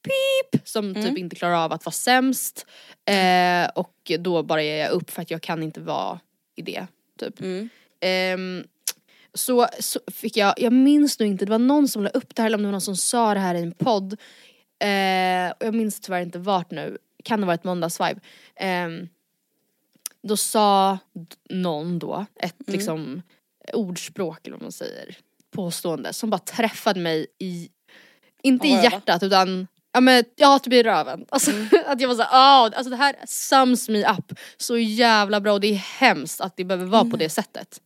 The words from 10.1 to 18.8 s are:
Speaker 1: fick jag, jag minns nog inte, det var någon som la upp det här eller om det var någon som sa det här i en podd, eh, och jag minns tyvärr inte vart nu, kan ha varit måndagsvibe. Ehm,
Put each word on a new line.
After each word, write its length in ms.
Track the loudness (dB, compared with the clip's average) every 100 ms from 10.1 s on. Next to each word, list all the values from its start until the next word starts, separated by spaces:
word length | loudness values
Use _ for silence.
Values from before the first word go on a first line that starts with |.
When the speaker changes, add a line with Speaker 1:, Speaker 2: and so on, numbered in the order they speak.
Speaker 1:
fick 220 | -12 -6 0
jag, 180 | 0 2
jag 160 | 2
minns 460 | 4 6 4 4 2
nog 100 | -2
inte, 160 | -2
det 60 | 0
var 80 | 2
någon 300 | 4 4 2
som 140 | 0
la 60 | -2
upp 240 | -4 -6
det 80 | -2
här 40 | 0
eller 120 | 0
om 40 |
det 40 | -2
var 60 |
någon 80 | -4
som 160 | -6 -4
sa 380 | -2 2 2
det 60 | 2
här 140 | 0
i 80 | -2
en 100 | -6
podd, 400 | -2 0 0 -2 -12 -16 -20 _ _ _ _
eh, 720 | -2 0 0 0 0 0 -2 -4
och 60 | -4
jag 80 |
minns 260 | -2 -4 -6
tyvärr 220 | -6 -6
inte 160 | -6 -8
vart 320 | -2 -2 -2
nu, 280 | -10 -10 -12 _ _
kan 180 | -4 -2
ha 40 | 0
varit 180 | -2
måndagsvibe. 560 | -2 -4 -4 -2 -4 -4 _ -20 _ -8
Ehm, 520 | -4 -4